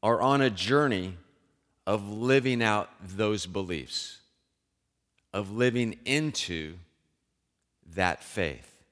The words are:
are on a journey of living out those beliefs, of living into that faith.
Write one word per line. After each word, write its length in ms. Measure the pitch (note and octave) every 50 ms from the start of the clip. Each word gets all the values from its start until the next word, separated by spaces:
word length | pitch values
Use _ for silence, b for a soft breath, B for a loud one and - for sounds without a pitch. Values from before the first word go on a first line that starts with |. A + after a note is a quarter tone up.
| -
are 160 | G#2+ A#2 -
on 200 | A#2+ C3 C#3 C#3
a 100 | C3+ C3
journey 640 | G#2 F#2 F#2 G2+ C3 C#3+ D3 C#3 A2+ F#2+ F2+ F#2 F#2 F2 - _ _ _ _ _ _ _ _ _ _ _ _
of 240 | - G#2 G#2+ G2+ G2+
living 540 | G#2 G#2+ A#2 B2+ C3+ C3+ B2 C3 B2+ A#2+
out 260 | A#2 A2 G#2+ G#2 - - - _
those 440 | G2+ F#2 F#2 G2 A2 G#2+ G#2+ G2+ -
beliefs, 720 | F#2 F2+ G2+ G2 F2+ F2+ D#2 B1+ B1 - - - - - - _ _ _ _ _ _ _ _ _ _ _ _ _ _ _ _ _ _ _ _ _ _
of 180 | - G2 G#2 F#2+
living 480 | G#2 A2+ B2 B2+ A#2 B2 A#2+ A2+ - - -
into 720 | G2 C3+ D3 D#3 D3+ - - - - F2 D#2+ D#2 D#2 E2+ F2+ F2 _ _ _ _ _ _ _ _ _ _ _ _ _ _ _ _ _ _ _ _ E2 E2
that 280 | F#2 F#2 F2+ D#2+ -
faith. 480 | - - - G#2+ F2+ D#2 C#2 - - - - _ _ _